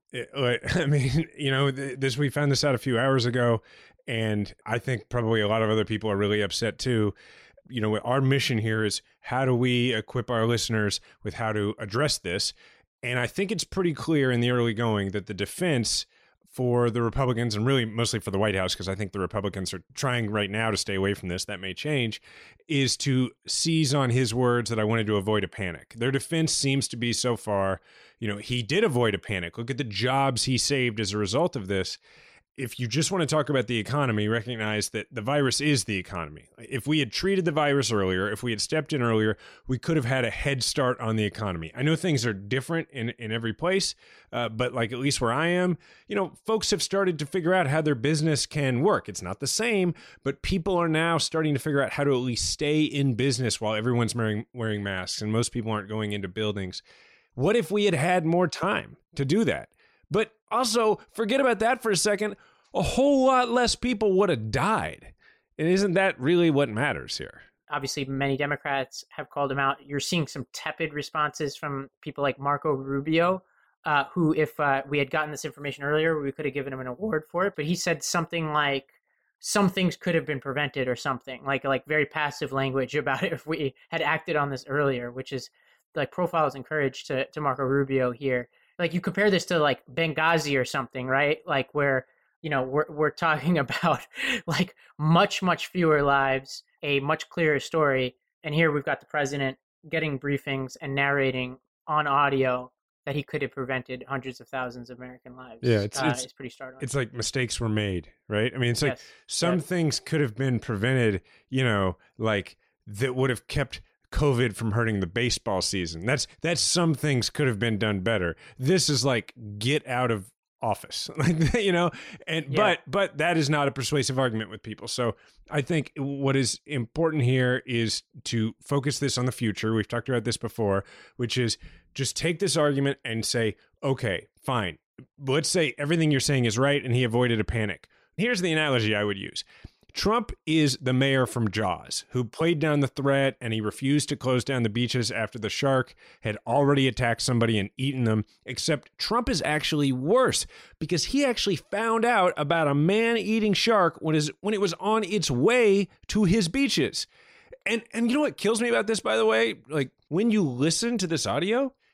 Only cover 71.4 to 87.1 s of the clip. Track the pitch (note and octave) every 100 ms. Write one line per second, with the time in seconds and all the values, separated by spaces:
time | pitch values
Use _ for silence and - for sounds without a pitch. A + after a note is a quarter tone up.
71.4 | D3 - D3 C#3 C3+ _ D#3 C#3 C#3 C3+
72.4 | C#3 C#3+ D#3 C3+ C3+ C#3 D3 D#3+ F3 F#3
73.4 | - _ _ _ D#3+ D3 C#3 F3+ D#3 D#3
74.4 | D3+ - C#3+ C3+ C#3 D3 C#3 D#3+ D3+ D3
75.4 | D3+ C#3+ C#3+ C#3+ C#3+ D3+ D#3+ D#3 C#3 -
76.4 | D3 C#3 C3+ C3 B2+ B2 A3 D#3 D#3 E3+
77.4 | G3 F3+ D3+ F3+ F3+ D#3 - F3+ E3+ E3+
78.4 | D#3 D3+ C#3+ C3+ - _ _ _ _ _
79.4 | - G#3 G3 F#3+ F3+ - F3+ E3 D3+ C#3
80.4 | C#3 C3+ C#3+ C#3 B2+ A#2+ D3 B2 - B2+
81.4 | C3+ C#3 C#3 C3+ - D3+ C#3+ D#3 D3 -
82.4 | C#3+ C3+ C3+ C3+ B2+ D3 C#3 C3 F3 D3+
83.4 | D3+ D#3+ C#3 - _ E3 D3 D#3 - D3+
84.4 | C#3+ C3 - C#3 C#3 B2+ A#2+ B2 - C3
85.4 | - _ _ _ _ D#3+ C#3 - E3+ E3
86.4 | D3+ C#3 - D#3 C#3 - -